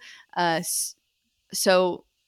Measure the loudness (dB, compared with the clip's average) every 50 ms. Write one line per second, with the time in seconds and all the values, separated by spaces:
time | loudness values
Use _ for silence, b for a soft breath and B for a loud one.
0 | B B B B B B -4 -2 0 0 0 -2 -4 -4 -6 -6 -6 -8 -10 _
1 | _ _ _ _ _ _ _ _ _ _ -8 -2 2 4 4 4 4 2 0 -4
2 | -10 _ _ _ _